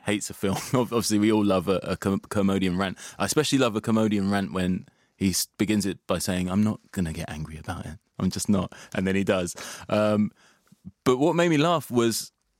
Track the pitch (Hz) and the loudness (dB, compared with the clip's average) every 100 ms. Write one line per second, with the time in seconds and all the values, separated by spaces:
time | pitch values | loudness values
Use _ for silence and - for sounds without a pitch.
0 | - 104 - - 98 90 - 131 113 117 | -4 -4 -4 -6 -4 -4 -2 -2 0 0
1 | 101 107 107 107 101 92 87 92 78 92 | 0 2 4 4 4 2 0 -2 -2 -4
2 | 101 98 - 107 98 98 92 90 95 87 | -2 -2 -2 -2 0 2 0 0 -4 -6
3 | - - 98 151 143 135 123 107 117 110 | -12 -6 -2 0 2 2 2 0 0 2
4 | 110 104 98 101 98 92 92 90 - _ | 2 2 0 -2 -2 -2 0 -2 -6 _
5 | _ - 98 85 - - 101 107 95 - | _ -2 0 0 -4 -2 0 0 0 -4
6 | - 90 - 90 90 98 107 - _ 98 | -4 -2 -2 -2 0 0 0 -2 _ -4
7 | 82 78 - 76 76 78 - 80 - 80 | -4 -4 -8 -10 -10 -12 -10 -8 -10 -14
8 | _ - 95 95 - 98 90 - - - | _ -4 -2 -2 0 0 0 -10 -10 -2
9 | 95 98 98 95 90 - - - - 107 | 0 0 2 0 -2 -8 -14 -14 -2 0
10 | 107 107 107 - _ _ _ _ - - | 2 2 0 -4 _ _ _ _ -20 -4
11 | 131 127 156 165 175 151 165 165 - 120 | 0 2 4 4 4 4 4 2 0 2
12 | 117 107 - _ _ _ | 2 0 -8 _ _ _